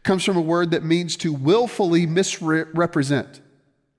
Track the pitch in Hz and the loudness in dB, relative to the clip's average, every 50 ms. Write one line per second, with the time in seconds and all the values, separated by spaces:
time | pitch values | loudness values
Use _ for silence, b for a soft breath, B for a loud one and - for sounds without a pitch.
0 | B - 190 185 - 208 190 175 160 160 170 175 175 165 165 160 156 160 165 175 | B -2 0 0 0 0 0 0 0 0 0 0 0 0 0 0 0 0 0 0
1 | 175 165 - - - 170 147 135 131 147 190 233 247 220 - - 208 170 170 170 | 0 -2 -6 -4 -4 -4 -2 -2 2 2 2 2 2 0 -2 -2 0 2 2 2
2 | 175 156 160 185 190 - - - 175 160 156 160 160 160 - 165 175 165 - 160 | 2 2 0 0 0 -2 -2 -6 -2 0 0 0 -2 -2 -2 -2 -2 0 0 0
3 | 135 131 143 123 - - - - - _ _ _ _ _ _ _ _ _ _ | 0 0 0 -2 -2 -4 -12 -20 -20 _ _ _ _ _ _ _ _ _ _